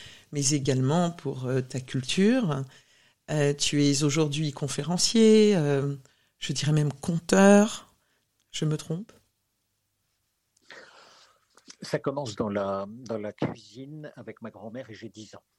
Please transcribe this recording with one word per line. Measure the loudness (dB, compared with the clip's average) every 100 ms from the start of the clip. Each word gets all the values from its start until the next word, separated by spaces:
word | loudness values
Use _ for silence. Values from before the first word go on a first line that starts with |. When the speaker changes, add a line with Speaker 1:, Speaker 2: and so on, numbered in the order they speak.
| -20 -20 _
Speaker 1:
mais | -4 -2
également | 0 0 0 2 2 0
pour, | -4 -8 -6 -4
euh, | -4
ta | -4 -8
culture. | -8 -6 -4 2 2 2 0 -4 -6 -14 _ _ _ _ -6
Euh, | 0 0
tu | 0 0 2
es | 2 2
aujourd'hui | 0 0 0 -2 -4
conférencier, | -4 -6 -6 -4 -2 2 6 8 8 6 4
euh, | 2 0 -2 -6 -12 _ _ _
je | -8
dirais | -4 0
même | 2 0
conteur. | -2 -4 -4 2 6 8 8 6 0 -14 _ _ _ _ _ _
Je | -6
me | -4 -4
trompe ? | -6 -8 -10 _ _ _ _ _ _ _ _ _ _ _ _ _ _ _ _ -20 -20 -20 -20 -20 _ _ _ _ -20 -20
Speaker 2:
Ça | -8 -6
commence | -6 -6 -8 -6
dans | -4
la, | -2 -2 -4 -8
dans | -12 -10 -8
la | -8
cuisine | -8 -8 -8 -18 -18 -16 -16 -16 -18
avec | -18 -16
ma | -16
grand-mère | -16 -14 -14 -14
et |
j'ai | -16 -18
dix | -18 -20
ans. | -20 -20